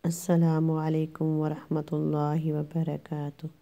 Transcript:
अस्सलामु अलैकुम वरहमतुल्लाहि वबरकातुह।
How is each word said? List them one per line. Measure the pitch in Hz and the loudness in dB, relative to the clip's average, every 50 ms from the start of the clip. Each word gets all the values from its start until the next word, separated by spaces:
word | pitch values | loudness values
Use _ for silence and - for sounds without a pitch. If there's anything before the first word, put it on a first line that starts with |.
| - | -2
अस्सलामु | 165 165 170 - - 175 165 165 165 160 156 160 160 160 | -2 -4 -2 0 2 4 6 6 6 4 4 2 2 2
अलैकुम | 156 156 160 160 160 156 156 156 - 160 156 156 156 | 0 0 0 0 0 0 -2 -2 -2 0 0 0 0
वरहमतुल्लाहि | 156 151 151 - - - - 156 147 - 156 151 151 156 151 151 147 147 151 160 156 160 | 0 -2 -4 -6 -4 -4 -4 -4 -2 -2 -4 -2 0 0 0 0 0 0 0 0 0 0
वबरकातुह। | 151 151 151 147 - 165 160 160 147 147 - - 151 147 147 147 143 - 156 160 - _ | -2 -2 -4 -4 -2 -4 -2 -2 -4 -6 -8 -8 -8 -6 -6 -8 -10 -10 -14 -14 -14 _